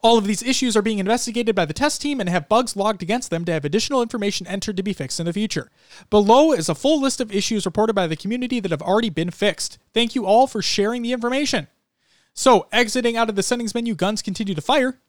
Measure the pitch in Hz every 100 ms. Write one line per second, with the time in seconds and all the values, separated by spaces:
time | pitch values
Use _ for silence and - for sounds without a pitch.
0 | 226 233 202 202 233 262 254 220 208 214
1 | 190 240 - 226 233 202 160 156 294 -
2 | 285 277 180 180 156 220 247 196 202 208
3 | 170 233 - 165 170 160 147 185 - 269
4 | 233 247 202 - 190 196 202 190 196 185
5 | - - 165 170 214 - 131 _ _ -
6 | - 208 202 240 311 247 156 156 269 311
7 | 269 - 233 202 - 214 185 165 220 202
8 | 175 160 196 240 247 247 190 156 170 202
9 | 226 160 170 - 208 - - - _ -
10 | 233 269 190 214 269 220 - - 202 247
11 | 233 247 240 262 294 233 - _ _ _
12 | _ _ _ - 269 220 - 220 240 254
13 | 233 233 226 202 185 240 233 233 233 190
14 | 185 214 - 180 202 160 - 285 254 254